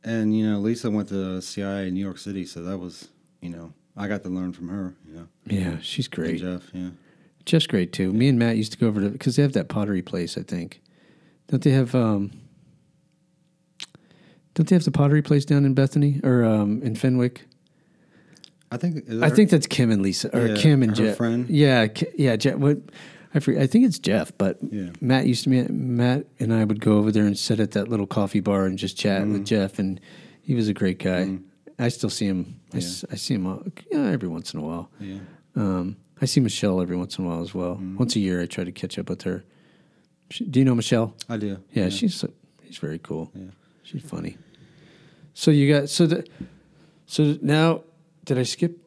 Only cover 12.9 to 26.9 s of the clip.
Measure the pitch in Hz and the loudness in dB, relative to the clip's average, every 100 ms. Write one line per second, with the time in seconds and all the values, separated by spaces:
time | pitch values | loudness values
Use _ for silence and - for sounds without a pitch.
12.9 | _ _ _ _ _ _ _ _ _ - | _ _ _ _ _ _ _ _ _ -20
13.9 | - _ _ _ _ _ - 160 180 160 | -20 _ _ _ _ _ -2 4 4 4
14.9 | 139 143 151 147 147 143 143 139 135 135 | 2 4 4 4 0 4 2 4 4 2
15.9 | 147 143 143 135 123 113 110 104 107 131 | 4 2 2 2 4 4 4 2 0 -4
16.9 | 110 131 127 123 - - _ _ _ _ | -2 0 2 0 -4 -20 _ _ _ _
17.9 | _ _ _ _ _ - _ _ 120 175 | _ _ _ _ _ -20 _ _ -4 -4
18.9 | 156 - 113 151 156 208 165 - - 120 | -4 -6 0 4 6 6 6 2 2 4
19.9 | 107 98 87 - 120 117 104 151 143 117 | 4 2 0 -2 0 2 4 6 6 4
20.9 | 107 110 101 117 117 123 156 143 127 110 | 4 2 2 0 0 2 4 6 6 4
21.9 | 107 151 - 139 110 139 - 139 147 - | 0 -6 2 2 4 0 2 2 2 -4
22.9 | - - - - 151 - 147 135 226 254 | -20 -20 -20 -4 -2 0 2 4 4 4
23.9 | - - 101 76 - 98 - - 104 90 | 2 0 0 -2 -2 -2 -2 -8 -8 -8
24.9 | 85 123 131 123 120 - 127 120 - 127 | -6 2 2 2 0 2 2 0 -4 -2
25.9 | 120 123 131 - _ 113 113 107 107 107 | 0 2 0 -4 _ 0 2 2 0 4